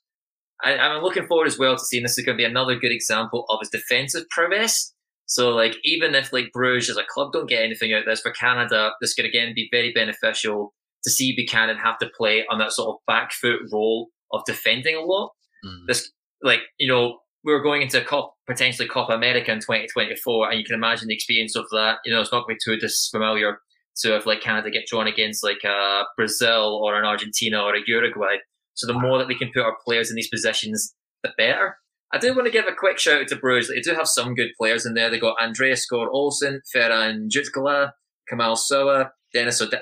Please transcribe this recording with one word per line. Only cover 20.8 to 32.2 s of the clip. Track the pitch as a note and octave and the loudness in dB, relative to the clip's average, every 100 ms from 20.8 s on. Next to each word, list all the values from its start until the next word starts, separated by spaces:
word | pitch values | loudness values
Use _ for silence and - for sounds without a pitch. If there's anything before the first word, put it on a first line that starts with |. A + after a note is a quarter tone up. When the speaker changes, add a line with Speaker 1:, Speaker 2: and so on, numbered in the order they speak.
| A2+ A2+ A2+ | 0 0 -2
Speaker 1:
the | |
experience | G#2+ - A2+ A2 | -6 0 0 0
of | A#2 A#2 | -4 -2
that. | A2 A2 A2+ | 0 0 0
You | B2 | 0
know, | A2+ | 0
it's | G2+ | 0
not | A#2+ A#2 | -2 -2
gonna | A2 | -6
be | |
too | - A2 | -2 -2
disfamiliar | A2 - - A2 A2 G#2+ G#2 G#2 _ _ _ - | -2 -2 -2 0 0 2 0 -2 _ _ _ -4
to | A2+ G#2+ | 0 2
if, | A2 | 2
like, | G#2+ | -2
Canada | A#2+ G#2+ G#2+ | 0 -2 -2
get | A2 - | -4 -2
drawn | A2+ A2 | -2 -2
against, | A2 G#2+ G#2+ | 0 -2 0
like, | G#2+ G2+ | -2 -2
uh, | G2+ G2+ G2 G2 G2+ - | 0 0 2 0 -2 -2
Brazil | G#2+ - A#2+ A2+ G#2+ G#2+ | -2 2 2 4 2 0
or | G#2+ G#2 | 0 2
an | |
Argentina | G#2+ G#2 G#2+ - A2+ G#2+ | 0 0 -2 -2 0 0
or | G2+ G#2 | 0 0
a | G#2 | 2
Uruguay. | A#2 A#2 G#2+ G2 G2+ - _ _ | 2 2 0 0 0 -4 _ _
So | - A#2+ | -10 -4
the | A#2+ | 0
more | B2+ C3 | 2 2
that | B2+ | 0
we | A#2+ | -4
can | C3 | -4
put | B2+ | 0
our | A2+ A2+ | 0 -2
players | - A#2 A2+ | -2 0 0
in | A2+ | -4
these | A2 | -6
positions, | A2 A2+ G#2+ G#2+ G#2+ - _ _ _ | -2 -2 0 -2 -4 -6 _ _ _
the | - - | -8 0
better. | A2+ D3+ F#3+ - _ _ - | 2 2 0 -4 _ _ -6
I | |
do | E3+ | 0